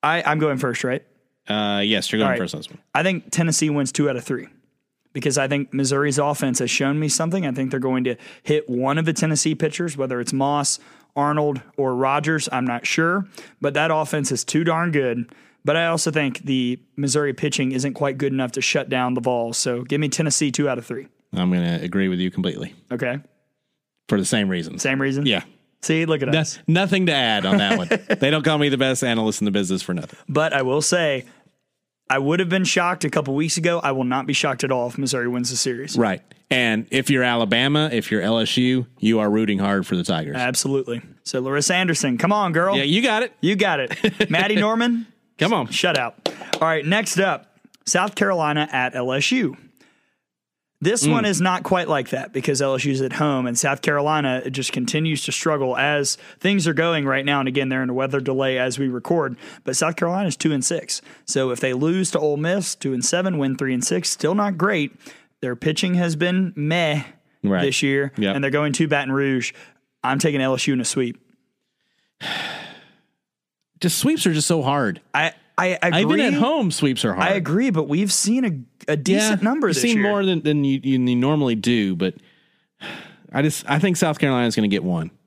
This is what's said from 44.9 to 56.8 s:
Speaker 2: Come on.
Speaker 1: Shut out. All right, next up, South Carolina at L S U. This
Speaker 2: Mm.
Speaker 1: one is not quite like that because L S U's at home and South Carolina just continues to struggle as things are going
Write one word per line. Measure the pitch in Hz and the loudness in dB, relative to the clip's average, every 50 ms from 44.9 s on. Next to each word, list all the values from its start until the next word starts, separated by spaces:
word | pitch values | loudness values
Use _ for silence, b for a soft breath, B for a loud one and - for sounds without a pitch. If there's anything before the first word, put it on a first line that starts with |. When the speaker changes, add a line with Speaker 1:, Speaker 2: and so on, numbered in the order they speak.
| 240 233 226 - - _ _ _ _ - | 2 0 -2 -8 -16 _ _ _ _ -2
Speaker 2:
Come | 151 180 233 | 0 0 2
on. | 180 127 107 | 0 -2 -2
Speaker 1:
Shut | - - - 180 160 139 | -2 0 0 2 2 0
out. | 123 113 - - _ - B B B B B - | -2 -2 -6 -12 _ -20 B B B B B 0
All | 160 160 | 0 0
right, | 160 156 139 | 0 0 0
next | 156 190 214 220 - - 175 | 0 0 0 0 0 0 0
up, | 196 190 160 - - _ _ _ _ - _ _ _ | 2 2 0 -2 -6 _ _ _ _ -20 _ _ _
South | - - 180 185 208 202 | 0 0 0 0 0 0
Carolina | - 208 196 190 175 156 147 147 151 147 151 | 0 0 2 2 2 2 2 2 0 -2 0
at | - 131 127 127 - | 0 -2 -2 -2 -2
L | 127 123 127 | -4 -4 -2
S | 127 139 143 - | 0 0 0 0
U. | 254 262 226 139 - - - - _ b b b b b b b b b b b _ _ _ _ _ _ _ _ _ _ | 0 0 0 -2 -4 -6 -18 -20 _ b b b b b b b b b b b _ _ _ _ _ _ _ _ _ _
This | - 175 220 240 - 302 | 0 0 0 2 2 2
Speaker 2:
Mm. | |
Speaker 1:
one | - - 220 | 2 2 2
is | 208 190 151 | 2 2 2
not | 175 185 180 180 185 | 2 2 2 0 0
quite | - 190 180 170 - | 0 0 0 2 0
like | 156 139 123 - | 0 -2 0 -2
that | - 131 - - - | -6 -6 -6 -6 -6
because | 139 127 - 143 131 | -4 -2 0 0 0
L | 143 135 135 | 2 0 0
S | 131 127 | 0 0
U's | 143 135 131 | 0 0 0
at | 131 131 - | -2 -2 0
home | - 151 151 143 131 127 123 | 0 0 2 2 0 -2 -2
and | 120 120 | -2 0
South | - 143 139 139 | 0 0 -2 0
Carolina | - - 147 143 143 151 156 156 147 135 127 127 - - | 0 0 0 2 2 2 2 2 2 0 -2 -2 -4 -6
just | 131 131 131 - - | -6 -4 -4 -4 -4
continues | 135 123 113 - 151 156 160 156 139 - | -4 -4 -2 -2 0 0 0 -2 -2 -4
to | - | -4
struggle | - - - 165 151 143 135 127 123 123 | -6 -2 0 0 0 0 0 -2 0 0
as | 131 143 147 147 143 139 - B B B B B | 0 0 2 0 0 -2 -4 B B B B B
things | - 185 202 196 156 170 | 0 0 2 2 2 2
are | 156 | 2
going | 139 | 2